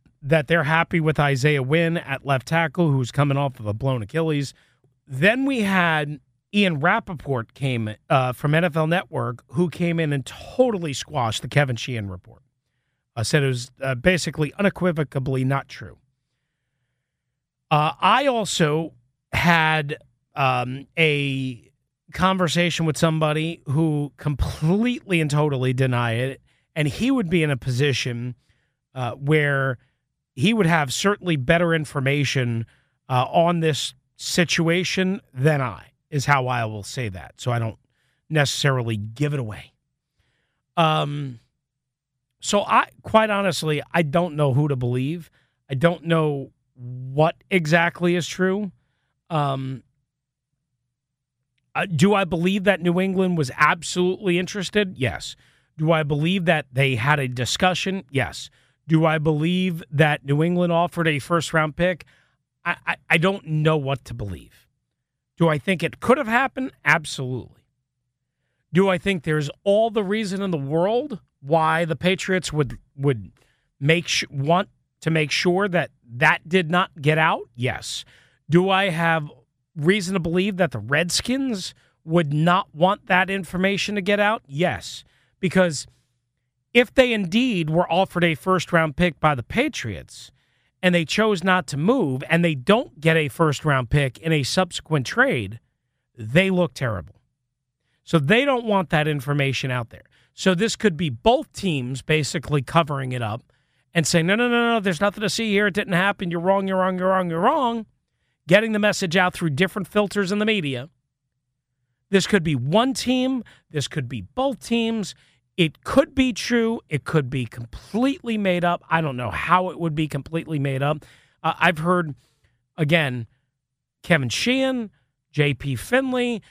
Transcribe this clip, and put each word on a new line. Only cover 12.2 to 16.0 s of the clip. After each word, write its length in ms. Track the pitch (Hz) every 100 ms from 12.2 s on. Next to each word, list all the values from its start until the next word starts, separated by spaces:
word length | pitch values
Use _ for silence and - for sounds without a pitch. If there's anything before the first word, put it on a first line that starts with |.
| - - _ _ _ _ _ _ _
Uh, 80 | -
said 200 | 110 151
it 60 | 139
was, 220 | 123 120 _
uh, 120 | 135
basically 600 | 127 180 180 - 151 147 -
unequivocally 840 | 202 - 180 160 147 139 131 131
not 240 | 131 139 131
true. 300 | - 110 -